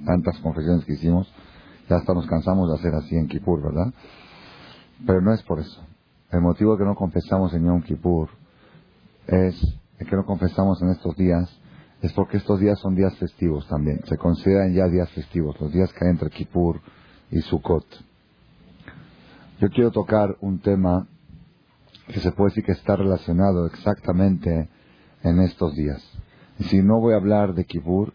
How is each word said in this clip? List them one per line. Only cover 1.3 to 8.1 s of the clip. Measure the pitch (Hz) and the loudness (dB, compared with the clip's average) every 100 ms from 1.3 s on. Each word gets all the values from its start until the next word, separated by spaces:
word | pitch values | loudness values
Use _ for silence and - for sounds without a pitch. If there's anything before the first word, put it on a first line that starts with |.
| - - - - - - | -12 -20 -20 -20 -20 -2
ya | 87 | -2
hasta | - | 0
nos | 90 - | -2 -2
cansamos | 82 92 95 87 | -2 0 0 0
de | 73 | 0
hacer | 87 78 | -2 -2
así | - 82 | -2 -2
en | 76 | -2
Kippur, | 76 90 80 | -4 -2 -2
¿verdad? | 73 76 107 - - - - - - - - - _ _ - | -2 -2 -4 -6 -20 -20 -20 -20 -20 -20 -20 -20 _ _ 0
Pero | 92 | 2
no | 95 | 4
es | 113 | 0
por | - 78 | -2 -6
eso. | 76 - 78 - _ _ _ | -6 -14 -20 -20 _ _ _
El | 87 | 0
motivo | 87 85 107 104 | 2 2 2 2
que | |
no | 101 101 | 0 -2
confesamos | 95 87 - 95 92 | -2 -4 -2 0 0
en | 85 85 | 0 0
Yom | 87 | 0
Kippur | - 78 87 | -2 -4 0